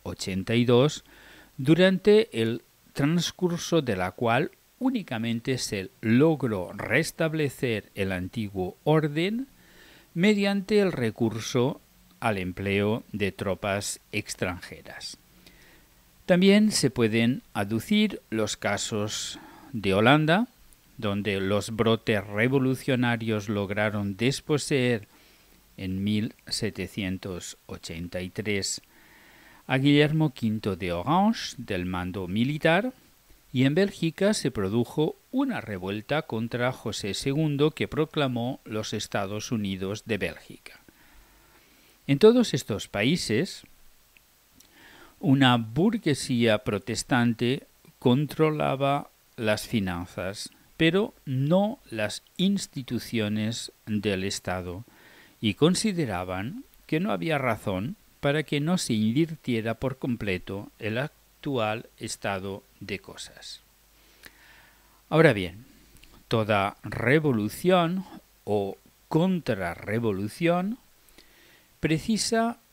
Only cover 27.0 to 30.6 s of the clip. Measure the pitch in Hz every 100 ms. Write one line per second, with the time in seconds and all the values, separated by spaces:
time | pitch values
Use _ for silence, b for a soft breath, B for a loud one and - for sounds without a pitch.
27 | 95 92 101 87 - - - 85 - 82
28 | 87 90 92 - 107 101 92 - B B
29 | B B B B B B B 135 139 143
30 | 147 156 156 - 113 107